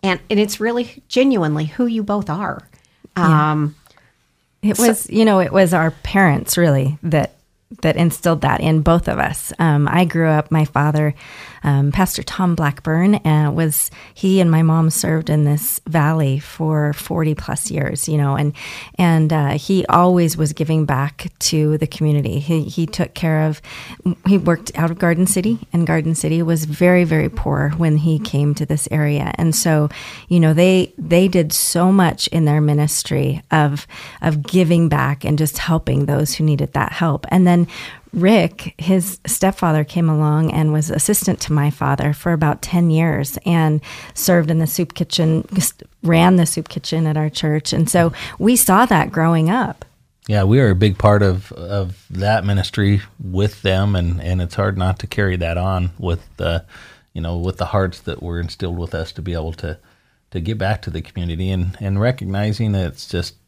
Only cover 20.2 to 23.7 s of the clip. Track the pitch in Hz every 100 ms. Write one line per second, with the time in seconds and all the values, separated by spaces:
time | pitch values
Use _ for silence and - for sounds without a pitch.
20.2 | 170 165 151 151 156 160 147 135 143 -
21.2 | 175 - - 160 151 151 151 - 151 147
22.2 | 127 95 143 160 147 - 165 - - -
23.2 | 165 156 156 151 -